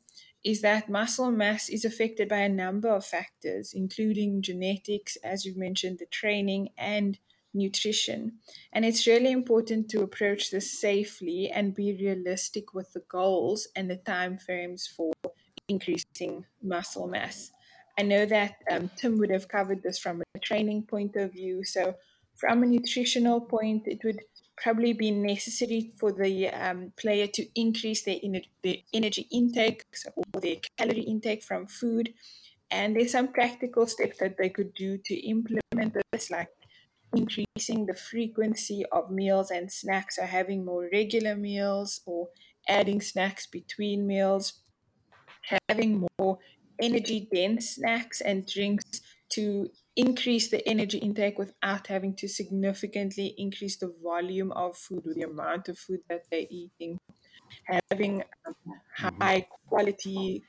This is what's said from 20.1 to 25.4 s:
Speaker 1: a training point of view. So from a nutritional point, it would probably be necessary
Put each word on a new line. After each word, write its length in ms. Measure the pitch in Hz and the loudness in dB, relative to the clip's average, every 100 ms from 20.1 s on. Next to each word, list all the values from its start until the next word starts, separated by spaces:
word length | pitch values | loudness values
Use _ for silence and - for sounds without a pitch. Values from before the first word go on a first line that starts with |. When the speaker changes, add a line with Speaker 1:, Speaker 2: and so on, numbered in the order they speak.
| 170 170 - | -4 -6 -8
Speaker 1:
a 40 | |
training 440 | - 214 214 214 | -2 0 2 0
point 320 | 214 208 202 208 | -2 -4 -2 -2
of 160 | 196 | -2
view. 320 | 185 185 185 | -4 -6 -4
So 300 | 196 190 180 185 _ _ _ | -2 0 0 -2 _ _ _
from 300 | - - 233 | -4 2 4
a 20 | 247 | 6
nutritional 760 | 240 240 254 247 247 240 240 | 4 2 0 2 4 4 4
point, 440 | 233 226 220 214 214 | 2 0 2 0 -2
it 180 | 214 | -4
would 180 | 226 214 - - _ - | -4 -4 -10 -20 _ -4
probably 360 | 240 226 233 | 0 4 4
be 180 | 220 214 | 4 2
necessary 840 | 208 202 202 | 2 2 0